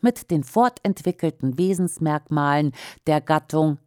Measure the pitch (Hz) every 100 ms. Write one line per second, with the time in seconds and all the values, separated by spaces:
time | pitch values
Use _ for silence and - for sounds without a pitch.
0 | 240 240 - 160 135 220 247 247 202 196
1 | - 180 165 - 131 131 185 180 180 -
2 | 160 151 - 151 143 143 147 127 - -
3 | - 151 147 156 151 156 156 147